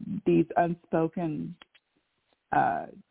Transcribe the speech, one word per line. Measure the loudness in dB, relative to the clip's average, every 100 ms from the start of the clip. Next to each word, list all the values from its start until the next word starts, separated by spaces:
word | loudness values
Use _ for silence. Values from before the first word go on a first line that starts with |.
| -8 -2 2
these | 4 4 2
unspoken, | 2 -2 -2 0 0 -2 -4 -6 -8 -12 -20 _ _ _ _ _ _ _ -2
uh, | 0 0 -2 -8 -16 _